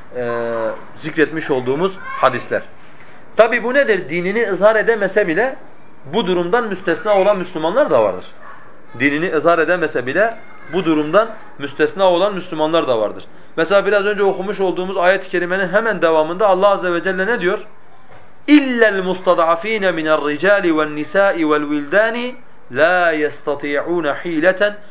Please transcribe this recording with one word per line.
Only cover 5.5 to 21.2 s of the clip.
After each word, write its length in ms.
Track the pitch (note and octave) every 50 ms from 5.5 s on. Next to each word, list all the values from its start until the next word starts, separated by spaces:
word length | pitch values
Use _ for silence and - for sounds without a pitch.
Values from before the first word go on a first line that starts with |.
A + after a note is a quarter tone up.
| C4 - - - - - - - - - - C3+ D3
bu 140 | G#3+ A#3 F3+
durumdan 400 | F#3 F3 F3 E3+ F3 A#3+ A#3 G#3+
müstesna 500 | G3 F3 - F3+ E3 D#3 - G#3+ G#3 G3
olan 200 | F#3 G3+ G#3 F#3+
Müslümanlar 520 | F3 - - D#3+ D#3 D#3+ F#3+ B3+ D4 B3
da 140 | D#3 B2 A2
vardır. 220 | G2+ F#2 F2+ - - - - - - - - - - - - - - - A#2
Dinini 340 | B2+ C#3+ C#3+ D3+ E3+ F#3+ D#3+
ızhar 240 | D#3 C#3 E3 E3+ E3
edemese 460 | D#3+ D#3 F3+ F3+ E3 D3 - C#3 B2
bile 320 | B2+ C#3 F3 G#3 A#3 A3+ - - - - - - - D3
bu 120 | F#3 F3+
durumdan 440 | D#3+ D#3 D3+ D3+ D3+ D#3+ G3+ A3+ A3+ - - - - - -
müstesna 520 | C#3 C#3 - - D#3 D3 - F#3+ G3 F#3
olan 220 | F3 E3+ F#3 G#3 G3+
Müslümanlar 540 | F3+ - - E3+ D#3 D#3 D#3 E3 E3 D#3 C3+
da 120 | B2 A2
vardır. 260 | G#2+ G2 F#2 - - - - - - - - -
Mesela 280 | E3 D#3+ G3 G3+ F#3
biraz 200 | G3 G#3 G3+ G3
önce 180 | G#3 G#3 G3 G#3
okumuş 360 | F#3+ F#3 F#3 F#3 G3 G3+ F#3
olduğumuz 380 | G3 F#3 E3+ E3 F#3 F#3 G3 F3
ayet-i 320 | F3 F3+ G3 F#3+ G3 -
kerimenin 380 | - F3 F3 F3 F3+ F#3+ G3 F3
hemen 340 | F3+ G#3 A3+ A3+ G#3 F3
devamında 460 | E3 E3 D#3+ D#3 D#3 D#3 F3 F#3 A3 G3+
Allah 200 | F#3 F3+ G3 G3+
Azze 260 | G3 F#3 E3 F3+ F3
ve 100 | E3+ E3+
Celle 240 | F#3+ F#3 F#3 F#3+ G3+
ne 120 | A#3+ A3+
diyor? 200 | F3 F3 G3+ G#3+ - - - - - - - - - - - - - - - - - -
"İllel 560 | D4 D4+ C#4 C4 B3 A#3 A3+ G#3+ G3+ F#3+ F#3
mustadafine 880 | F#3 F#3 F#3 - F#3 F3 E3+ E3+ D#3+ E3+ E3 E3 G#3+ A3 G#3+ G3 F#3
minel 360 | E3+ D#3+ D#3 D#3 D#3 D#3 C#3+ D3
ricali 500 | D3 D3 D#3+ F#3+ G3+ G3+ F#3+ F3 D#3+ D#3
vel 100 | D3+ D3+
nisai 640 | D3+ D3+ D3+ D3 - F#3+